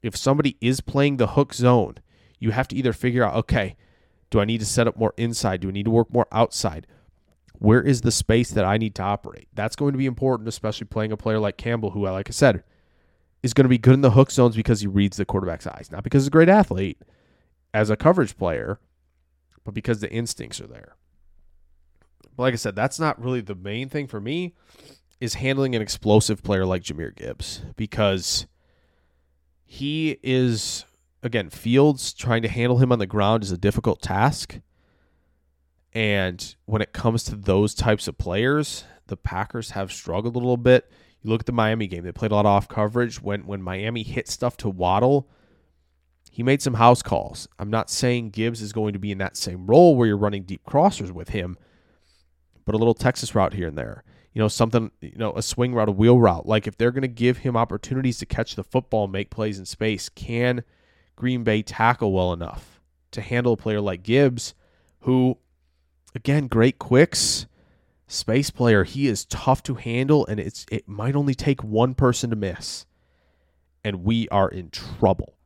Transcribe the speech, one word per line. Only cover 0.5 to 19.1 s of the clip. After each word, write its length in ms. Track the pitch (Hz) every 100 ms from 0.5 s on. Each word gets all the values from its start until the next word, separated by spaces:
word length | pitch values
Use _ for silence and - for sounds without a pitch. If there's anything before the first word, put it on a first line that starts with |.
| -
is 220 | 117 131
playing 340 | - 139 143 139
the 120 | 104
hook 260 | - 143
zone, 420 | - 123 123 95 - _ _ _ _
you 140 | 113
have 160 | 107 131
to 80 | 135
either 160 | 127
figure 320 | 107 127 123
out, 120 | 110 -
"Okay, 420 | - 120 95 - _ _ _ _ _
do 120 | 113
I 40 | 101
need 140 | 113
to 60 | 104
set 220 | - 117
up 100 | -
more 160 | 113 -
inside? 460 | 117 117 110 92
Do 80 | 95
I 20 |
need 140 | 98 104
to 60 |
work 200 | 113 113
more 160 | 120 113
outside? 520 | - 117 - 104 - - _ _ _ _ _ _
Where 280 | - 104 120
is 200 | 123 127
the 100 | 117
space 400 | - - 113 123
that 140 | - 95
I 120 | 107
need 160 | 110 -
to 80 |
operate?" 440 | 98 101 - - -
That's 240 | - 107 -
going 160 | 143
to 40 | 135
be 80 | 135
important, 440 | 120 135 117 110
especially 380 | - 110 104 104
playing 260 | 113 107
a 40 | 107
player 220 | 113 110
like 160 | 104 -
Campbell, 360 | 117 117 107
who, 100 | 98
like 280 | 98 95 95
I 20 |
said, 340 | - 139 98 _ _ _ _ _ _ _ _
is 120 | 127
gonna 160 | 113 131
be 80 | 123
good 160 | 123
in 80 | 131
the 100 | 139
hook 200 | 113 135
zones 260 | - 123 113
because 240 | 110 107
he 60 | 104
reads 280 | 98 101 95
the 80 |
quarterback's 420 | 98 98 90 82 -
eyes. 240 | - -
Not 140 | 92
because 200 | 113 143
he's 40 | 135
a 40 |
great 180 | 156 165
athlete 520 | 208 196 92 95 - _ _ _ _ _ _ _
as 160 | 107 107
a 60 | 107
coverage 400 | 156 185 110 -
player, 460 | 90 73 53 101 _ _ _